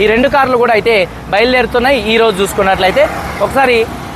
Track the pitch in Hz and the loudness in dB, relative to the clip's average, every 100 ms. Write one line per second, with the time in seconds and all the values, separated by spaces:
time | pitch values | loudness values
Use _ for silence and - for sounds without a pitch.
0 | 208 226 277 285 262 247 240 220 233 214 | 0 2 2 2 0 0 2 2 2 0
1 | 165 - - 190 247 254 233 240 254 269 | 0 -6 -4 0 2 2 0 0 0 0
2 | 208 226 226 185 196 - 190 185 185 196 | 0 2 2 0 -2 0 0 2 0 2
3 | 311 - - - 202 262 262 233 240 - | 0 -2 -8 -4 -2 0 2 2 -2 -6
4 | - | -10